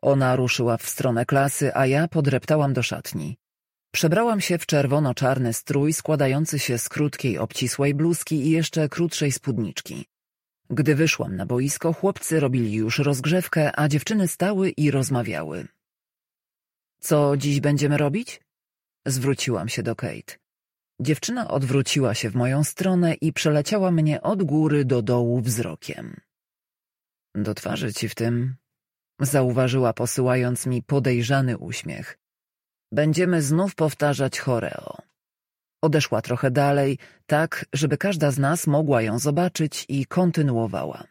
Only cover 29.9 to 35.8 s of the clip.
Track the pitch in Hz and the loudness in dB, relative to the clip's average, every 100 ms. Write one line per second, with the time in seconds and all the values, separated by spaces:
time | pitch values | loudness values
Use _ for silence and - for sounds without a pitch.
29.9 | - 120 - 127 127 123 123 127 123 - | 0 -4 0 2 2 0 -2 -2 -4 0
30.9 | 143 127 120 117 139 131 113 - - - | 0 2 0 2 2 0 -2 -6 -10 -10
31.9 | 60 - - _ _ _ _ _ _ _ | -12 -12 -18 _ _ _ _ _ _ _
32.9 | - 151 156 180 170 139 156 196 - 156 | 0 2 2 2 2 2 2 0 0 -2
33.9 | - 151 135 135 - - 120 90 - - | 0 0 0 -2 -2 0 0 -2 -8 -12
34.9 | - - _ _ _ _ _ _ _ | -16 -18 _ _ _ _ _ _ _